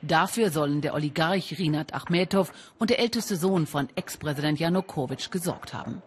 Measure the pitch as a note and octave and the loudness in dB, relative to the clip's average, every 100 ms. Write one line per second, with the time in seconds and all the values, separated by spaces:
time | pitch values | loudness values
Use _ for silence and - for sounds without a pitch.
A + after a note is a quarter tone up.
0 | D3+ D#3+ F#3 - A3 D#3 D3 D3 C#3+ D3 | 4 4 4 4 2 2 2 2 0 0
1 | D3 C#3+ D#3+ F#3+ - D3+ E3 D3+ D#3 - | -2 2 2 2 0 -2 0 0 -2 -6
2 | - F3 F#3 G3 F3+ - - _ A3+ A#3+ | 0 2 4 2 2 -2 -20 _ 0 2
3 | A#3 A#3 - G3 F#3 F#3+ D3+ D3 C3+ - | 2 0 -2 0 2 2 2 0 -2 -6
4 | - - D3+ C#3+ D3 D3+ E3 F3+ F#3 - | -10 -6 -4 -2 0 0 2 0 -2 -4
5 | B2+ C3+ - F#3 E3+ - - - - - | -4 -4 -6 -4 -4 -6 -8 -10 -8 -10